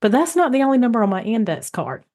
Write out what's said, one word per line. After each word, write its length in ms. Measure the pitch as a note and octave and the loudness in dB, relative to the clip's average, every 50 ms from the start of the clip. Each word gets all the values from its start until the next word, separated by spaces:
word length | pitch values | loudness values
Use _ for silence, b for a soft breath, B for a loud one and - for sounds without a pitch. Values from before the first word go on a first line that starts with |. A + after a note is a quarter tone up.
But 100 | - G#3+ | 2 2
that's 240 | G3+ C4 E4 E4+ - | 2 2 2 2 2
not 160 | F4 F4+ D4+ | 0 0 2
the 120 | B3+ C4+ C4+ | 2 0 2
only 140 | C4+ C4+ C4 | 2 2 2
number 260 | B3 B3 A3+ A#3 G#3+ | 2 2 2 2 0
on 60 | G3 | 0
my 140 | G3 F#3 - | 0 -2 -4
index 460 | G#3 A3 A#3 G#3+ F#3 E3 - - - | -4 -2 -2 0 -2 -2 -6 -8 -10
card. 360 | _ - D#3+ A#2+ C3 - _ _ _ | _ -8 -6 -6 -8 -12 _ _ _